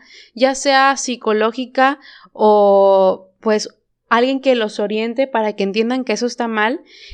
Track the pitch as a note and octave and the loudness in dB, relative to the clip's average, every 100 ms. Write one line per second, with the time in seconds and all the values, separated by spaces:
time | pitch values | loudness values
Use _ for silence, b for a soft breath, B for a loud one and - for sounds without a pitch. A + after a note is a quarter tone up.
0 | B B B A3 A#3+ C4 C#4 C4+ C4+ C4 | B B B -2 -2 0 0 2 2 0
1 | - A#3+ A3 G#3+ A3 A#3 B3 C4 C4 C#4+ | -4 -6 -2 0 0 -4 -6 0 0 0
2 | B B B - G#3+ G#3 G3+ G3 G3 F#3+ | B B B 0 2 4 4 4 4 4
3 | F#3+ F#3 - _ A3 G#3+ - - _ _ | 2 0 -8 _ -4 -2 -4 -14 _ _
4 | _ A#3 B3+ C4+ C4+ B3 G#3+ G#3+ G3+ G#3+ | _ 0 0 0 0 0 -2 -4 -4 -4
5 | A3+ A#3 C4+ A3+ G#3+ G#3 G3 G3+ A3+ B3+ | -4 -4 -4 -2 -4 -4 -4 -2 -2 -4
6 | B3 G#3 A#3+ A#3+ A#3 A3 G#3+ D4+ B B | -4 -4 -6 -6 -6 -2 -2 -4 B B
7 | B | B